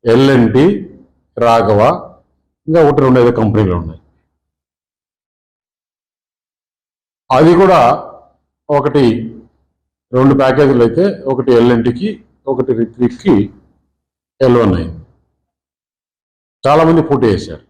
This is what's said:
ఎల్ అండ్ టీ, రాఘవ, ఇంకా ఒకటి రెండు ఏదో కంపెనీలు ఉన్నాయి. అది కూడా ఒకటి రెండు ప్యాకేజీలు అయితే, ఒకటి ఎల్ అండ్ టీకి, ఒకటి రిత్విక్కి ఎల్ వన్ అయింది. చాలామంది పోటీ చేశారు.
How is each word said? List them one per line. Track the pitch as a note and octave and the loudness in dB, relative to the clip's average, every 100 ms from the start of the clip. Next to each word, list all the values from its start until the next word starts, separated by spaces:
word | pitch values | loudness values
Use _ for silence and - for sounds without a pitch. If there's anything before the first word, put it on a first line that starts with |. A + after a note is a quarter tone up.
ఎల్ | A#2+ A#2 C3+ | 0 2 2
అండ్ | C3 A2+ | 2 0
టీ, | G#2 E3 G#3 - - _ _ _ - | 2 0 -2 -10 -20 _ _ _ -4
రాఘవ, | A#2 A#2 A2 G#2 A#2+ F3 - - _ _ _ _ - | 0 0 0 0 0 -2 -10 -20 _ _ _ _ -4
ఇంకా | E3 D3 | 0 2
ఒకటి | C#3 | 2
రెండు | C3+ B2+ | 2 2
ఏదో | A#2+ | 2
కంపెనీలు | A#2 A2 G#2+ G2 | 0 -2 0 -2
ఉన్నాయి. | F2 D#2+ D#2 _ _ _ _ _ _ _ _ _ _ _ _ _ _ _ _ _ _ _ _ _ _ _ _ _ _ _ _ _ _ _ _ _ | -4 -8 -16 _ _ _ _ _ _ _ _ _ _ _ _ _ _ _ _ _ _ _ _ _ _ _ _ _ _ _ _ _ _ _ _ _
అది | C3 D#3+ | 2 4
కూడా | E3+ F#3+ E3+ A#2+ - - - _ _ _ _ _ | 4 4 4 2 0 -8 -20 _ _ _ _ _
ఒకటి | C#3+ C#3 C#3+ B2 A2 A2 - _ _ _ _ _ _ _ | -4 -2 0 0 0 -8 -18 _ _ _ _ _ _ _
రెండు | B2+ C3+ | 0 0
ప్యాకేజీలు | C3+ C3 C3 C#3 B2 | 2 0 0 0 2
అయితే, | A#2 A#2 G3 - | 0 0 -4 -4
ఒకటి | C3+ B2+ B2+ | -8 -6 0
ఎల్ | A#2+ A#2+ | 2 2
అండ్ | A#2 | 0
టీకి, | A2+ A#2+ G3+ G3+ _ _ C3+ | -2 -6 -8 -10 _ _ -8
ఒకటి | B2+ C3 | -6 -4
రిత్విక్కి | A2+ A2+ - A#2+ - - A2 G#2+ - _ _ _ _ _ _ _ _ | -4 -4 -4 -4 -4 -2 0 -2 -10 _ _ _ _ _ _ _ _
ఎల్ | C3 A#2+ | 0 2
వన్ | A2+ | 0
అయింది. | F2 E2 E2+ - _ _ _ _ _ _ _ _ _ _ _ _ _ _ _ C3+ | -2 -6 -14 -20 _ _ _ _ _ _ _ _ _ _ _ _ _ _ _ 0
చాలామంది | D3+ E3 E3 | 2 2 0
పోటీ | D#3 C#3 A#2+ | 0 0 0
చేశారు. | F#2 - D#2 _ | -2 -6 -18 _